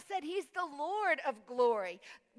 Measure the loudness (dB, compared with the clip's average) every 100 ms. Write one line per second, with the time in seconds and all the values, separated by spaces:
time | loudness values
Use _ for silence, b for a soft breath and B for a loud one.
0 | -4 -4 -2 -4 -4 -4 -4 -4 -4 0
1 | 2 2 0 -4 -8 4 4 4 0 -8
2 | B B _